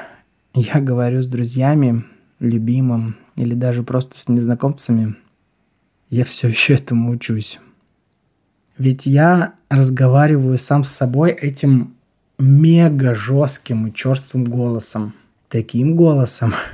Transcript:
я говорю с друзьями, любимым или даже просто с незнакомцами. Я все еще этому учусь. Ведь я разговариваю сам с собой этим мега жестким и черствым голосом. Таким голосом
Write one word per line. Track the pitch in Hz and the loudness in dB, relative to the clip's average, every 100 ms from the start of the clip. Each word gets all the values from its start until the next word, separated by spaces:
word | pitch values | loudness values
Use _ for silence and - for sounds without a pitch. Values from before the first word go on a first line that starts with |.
| - _ _ _ _ | -10 _ _ _ _
я | 127 110 151 | -4 -2 0
говорю | 135 123 120 127 | 0 -2 -2 -2
с | 127 | -4
друзьями, | 120 120 127 135 151 131 117 - _ _ - | -6 -6 -2 0 2 2 0 -6 _ _ -8
любимым | 120 117 113 127 131 117 113 104 _ - | -4 -2 -2 -2 0 -2 -4 -10 _ -8
или | 120 | -4
даже | 120 127 120 | -2 -2 -4
просто | 120 127 131 - | -4 -4 -4 -8
с | - | -2
незнакомцами. | 120 117 120 139 139 - 117 110 107 _ _ _ _ _ _ _ _ _ | 0 0 -2 -2 -4 -2 -2 -2 -6 _ _ _ _ _ _ _ _ _
Я | 120 | -4
все | 127 - 120 | -4 -2 -4
еще | 110 - | 0 2
этому | 135 - 120 117 | 2 0 -2 -2
учусь. | 120 - 110 104 - _ _ _ _ _ _ _ _ _ _ _ - | -4 -4 -6 -6 -12 _ _ _ _ _ _ _ _ _ _ _ -4
Ведь | 135 131 139 | -2 0 2
я | 139 160 180 165 - - | 4 4 4 0 -6 -2
разговариваю | 135 131 127 127 135 151 147 131 127 | 2 2 2 4 4 4 2 2 -2
сам | - 143 | 0 -2
с | 135 | -2
собой | - 127 135 170 | -4 -2 2 0
этим | 165 143 139 143 131 113 - _ _ _ - | 0 -4 -2 2 2 0 -10 _ _ _ -2
мега | 135 143 165 165 165 143 131 | 4 6 6 6 4 2 0
жестким | 110 107 139 143 139 - 113 110 | -2 0 0 0 -4 -6 -4 -4
и | |
черствым | - 135 135 - 131 | -4 -4 -4 -4 -4
голосом. | 120 120 120 117 - 110 104 - _ _ - | -2 -2 -2 -4 -6 -8 -8 -12 _ _ -8
Таким | 117 110 120 139 165 | -6 -4 -2 0 4
голосом | 165 143 123 - 117 92 - | 4 4 0 -2 -4 -4 -8